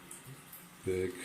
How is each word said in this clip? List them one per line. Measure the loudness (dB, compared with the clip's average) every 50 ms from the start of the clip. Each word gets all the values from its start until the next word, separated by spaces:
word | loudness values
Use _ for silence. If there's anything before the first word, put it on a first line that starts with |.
| -12 -12 -12 -10 -10 -10 -10 -10 -12 -12 -12 -12 -12 -12 -8 0 4
Pyk. | 4 6 6 6 4 2 0